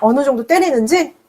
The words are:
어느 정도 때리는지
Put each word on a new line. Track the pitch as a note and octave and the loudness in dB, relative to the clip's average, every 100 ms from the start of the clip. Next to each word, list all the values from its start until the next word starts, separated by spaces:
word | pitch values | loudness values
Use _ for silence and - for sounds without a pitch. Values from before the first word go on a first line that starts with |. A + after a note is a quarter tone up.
어느 | A3 C4 | 0 0
정도 | C#4 A#3+ A#3 | 0 -2 0
때리는지 | F4 F4+ B3 A3 F4+ D4+ - | 0 2 0 0 0 -2 -10